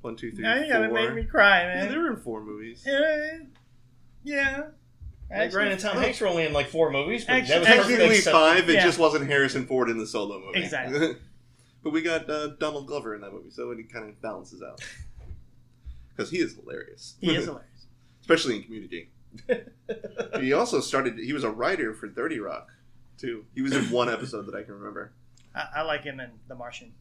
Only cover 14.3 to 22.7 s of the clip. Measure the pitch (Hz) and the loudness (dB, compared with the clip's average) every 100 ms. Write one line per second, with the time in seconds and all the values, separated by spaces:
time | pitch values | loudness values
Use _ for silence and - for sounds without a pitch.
14.3 | 95 92 90 85 - - - - - - | -10 -14 -18 -18 -16 -16 -16 -16 -16 -16
15.3 | - - - - _ - - - - - | -16 -18 -20 -20 _ -18 -18 -18 -10 -6
16.3 | 180 160 - - - - - - - 185 | -2 -4 -4 -14 -14 -14 -18 -20 -6 -2
17.3 | 160 - 135 - - - - _ _ - | -2 -4 -10 -18 -20 -20 -20 _ _ 2
18.3 | 160 139 107 98 110 92 85 - - - | 2 2 -6 -8 -16 -12 -14 -16 -20 -20
19.3 | - - 226 - _ - 220 - - - | -20 -4 -4 -4 _ -14 -12 -12 -10 -8
20.3 | - 131 147 247 143 - 139 131 110 117 | -4 0 0 2 -2 0 0 -2 -4 -6
21.3 | 147 120 107 135 185 117 107 104 95 147 | -4 -4 -2 -4 -2 -4 -6 -12 -8 -6
22.3 | 139 98 64 - | -6 -8 -10 -14